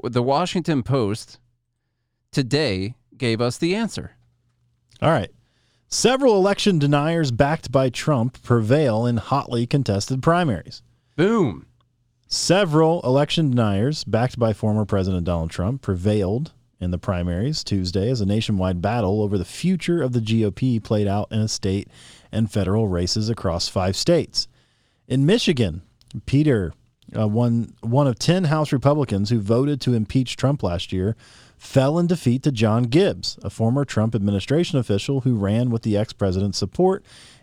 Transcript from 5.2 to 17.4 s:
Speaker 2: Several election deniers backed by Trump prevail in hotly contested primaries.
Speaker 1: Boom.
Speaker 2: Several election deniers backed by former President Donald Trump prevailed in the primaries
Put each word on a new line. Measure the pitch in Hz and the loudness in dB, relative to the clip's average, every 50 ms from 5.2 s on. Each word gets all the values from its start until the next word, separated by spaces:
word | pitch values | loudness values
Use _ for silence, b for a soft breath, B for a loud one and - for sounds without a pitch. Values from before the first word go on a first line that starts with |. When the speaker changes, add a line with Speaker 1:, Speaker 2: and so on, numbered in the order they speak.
| 92 - - _ _ _ _ _ _ _ _ _ _ _ | -2 -4 -10 _ _ _ _ _ _ _ _ _ _ _
Speaker 2:
Several | - - - 240 262 262 277 254 214 | -2 0 2 2 2 4 4 4 4
election | 196 185 196 202 - - 208 185 156 | 4 4 2 0 2 2 2 2 2
deniers | 143 143 147 143 143 160 170 170 156 131 | 2 2 2 2 2 0 0 0 0 0
backed | 117 104 139 139 160 160 - - | 2 2 2 2 0 -2 -4 -2
by | 120 135 135 131 | 0 2 2 0
Trump | - - - 156 151 120 113 131 - - | -2 -2 -2 0 0 0 0 -2 -4 -8
prevail | - - 123 117 110 107 135 156 156 123 107 110 120 | -2 0 2 2 4 2 2 2 4 2 2 0 0
in | 120 120 110 | 0 0 -2
hotly | - - 135 139 - - 123 120 - | -2 -2 -2 -2 -2 -2 -2 -4 -2
contested | - - 143 123 - 98 101 - - 135 131 | 0 0 0 0 0 -2 -2 -2 -4 -4 0
primaries. | - 165 170 175 180 147 104 80 - - - - - _ _ _ _ _ _ | 2 2 2 2 2 0 -2 -4 -8 -12 -18 -20 -20 _ _ _ _ _ _
Speaker 1:
Boom. | - 170 202 233 226 170 117 78 67 - _ _ _ _ _ _ _ _ _ _ _ _ | 0 2 2 2 2 2 0 -2 -6 -14 _ _ _ _ _ _ _ _ _ _ _ _
Speaker 2:
Several | _ - - - - 160 196 208 165 147 156 160 160 170 170 | _ -6 -4 0 2 2 2 2 2 4 4 4 4 2 0
election | - 123 127 139 147 - - 175 160 139 | 0 2 2 2 2 2 0 0 0 2
deniers | 123 120 113 104 98 98 113 139 156 - | 2 2 2 2 2 0 0 -2 -2 -4
backed | - 98 98 110 120 123 - 120 | -4 -2 0 0 0 -2 0 0
by | 117 113 | 0 0
former | 107 - - 107 107 110 104 | 0 0 0 0 0 0 0
President | - 107 98 92 98 92 90 85 | 0 0 0 0 0 0 0 0
Donald | 87 87 85 80 82 | -2 -2 -2 -2 -4
Trump | - - 90 104 135 135 | -4 -4 -4 -4 -4 -4
prevailed | - - 95 87 90 107 107 107 95 90 104 127 160 - - _ _ _ _ _ | -4 -4 -4 0 0 0 2 2 0 0 -2 -2 -4 -8 -12 _ _ _ _ _
in | 92 90 | -4 -4
the | 87 87 | -4 -4
primaries | - - 95 87 87 90 85 90 | -4 -4 -4 -2 -2 -2 -2 -2